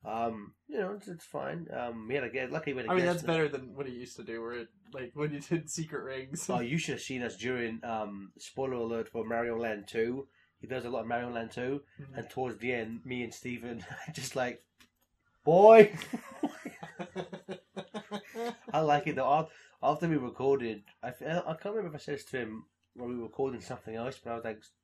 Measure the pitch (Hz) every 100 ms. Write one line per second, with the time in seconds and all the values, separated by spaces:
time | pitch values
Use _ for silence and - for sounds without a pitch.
0 | 110 113 117 110 101 - _ 277 190 208
1 | 202 165 - 143 135 165 165 127 120 113
2 | 110 139 120 127 127 151 151 127 117 180
3 | 175 170 160 165 151 139 127 135 139 120
4 | 120 - 117 117 113 120 117 _ - 135
5 | 123 147 151 143 - 165 - - 156 147
6 | 131 131 135 151 - 185 120 160 156 123
7 | - 131 120 95 120 127 117 113 117 110
8 | 104 101 98 - - - 131 127 113 113
9 | 110 117 110 117 120 113 117 107 98 117
10 | 113 131 139 _ _ _ 113 127 117 120
11 | 110 120 123 120 113 123 127 143 - -
12 | 139 135 113 - 127 - 123 120 110 117
13 | 127 123 117 - 127 120 120 117 - 123
14 | - - 131 135 123 - _ _ - _
15 | _ _ _ _ - 170 208 226 208 160
16 | - 240 - - 294 - - - 170 -
17 | 175 185 175 190 - 185 _ - - 208
18 | - 208 - 226 233 233 - 151 156 147
19 | 151 135 131 147 160 - - _ 131 147
20 | 170 151 123 - 135 135 117 107 - _
21 | 120 127 135 170 - 160 202 220 180 151
22 | - 143 - 131 113 110 - _ _ -
23 | 123 123 113 - 135 120 - 123 - 110
24 | 123 135 120 117 113 107 - _